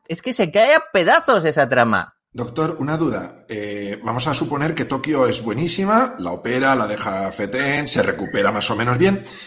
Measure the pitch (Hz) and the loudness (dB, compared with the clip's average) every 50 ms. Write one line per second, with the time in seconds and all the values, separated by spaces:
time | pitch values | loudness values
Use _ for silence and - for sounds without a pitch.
0 | _ _ 165 - - 262 247 - 196 156 139 202 226 269 302 320 311 - - 190 | _ _ -10 -8 -6 -6 -2 0 -2 2 4 4 6 6 6 4 4 2 0 2
1 | 165 190 269 - - - 240 190 151 156 143 151 139 120 131 123 117 113 104 92 | 4 6 4 4 4 4 2 4 4 2 2 2 2 4 4 4 4 4 2 0
2 | 82 - _ _ _ _ _ 120 120 110 123 160 156 170 165 - 135 151 156 160 | -2 -4 _ _ _ _ _ -8 -8 -6 -2 -2 -2 -2 -2 -4 -4 -4 -2 0
3 | 165 135 107 95 90 87 - - _ _ 113 104 104 104 104 101 101 101 104 107 | 0 0 -2 -4 -6 -8 -14 -20 _ _ -8 -8 -6 -6 -6 -6 -6 -8 -8 -8
4 | - 110 117 123 123 156 135 - 156 - 147 139 147 160 160 - 123 - 135 127 | -6 -6 -4 -2 -2 -2 -2 -2 -2 -4 -2 -2 -2 -2 -2 -4 -4 -4 -4 -6
5 | 127 151 151 135 127 117 - - 113 117 104 127 170 165 - 196 190 196 214 226 | -2 -2 0 2 2 2 2 -2 -4 -4 -2 -2 -2 -2 -2 -2 0 2 4 4
6 | 269 240 - - 87 85 - - - 113 123 127 135 135 135 123 107 104 104 98 | 2 2 -2 -8 -8 -8 -8 -6 -4 -2 0 2 2 2 2 2 0 -2 -4 -4
7 | - 107 95 95 95 95 - - 101 98 110 131 139 139 143 147 147 - - 123 | -4 -4 -4 -2 -4 -4 -4 -6 -6 -4 -2 -2 -2 0 -2 -2 -2 -2 0 0
8 | 98 95 98 - 98 - - 101 98 101 110 104 - - 113 107 117 123 123 123 | 0 0 -2 -4 -6 -6 -2 0 0 0 0 0 -2 -2 -2 -2 0 0 2 4
9 | 180 196 196 196 - - - - - | 4 4 2 0 -4 -12 -18 -18 -20